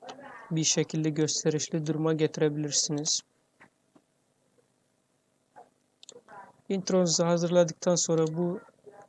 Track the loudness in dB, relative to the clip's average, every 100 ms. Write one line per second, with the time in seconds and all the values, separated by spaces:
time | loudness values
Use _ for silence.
0 | -18 -16 -18 -20 -6 -2 0 0 0 -2
1 | 0 0 0 0 0 -2 -2 -4 -2 0
2 | 0 2 0 2 0 0 -2 -2 -2 -2
3 | -2 -4 -6 _ _ _ -20 _ _ _
4 | _ _ _ _ _ _ _ _ _ _
5 | _ _ _ _ _ -20 -20 _ _ _
6 | -20 -20 -20 -20 -20 _ -6 -4 0 2
7 | 2 2 2 2 4 4 4 2 0 2
8 | 2 2 2 0 -2 -4 -10 _ -20 -20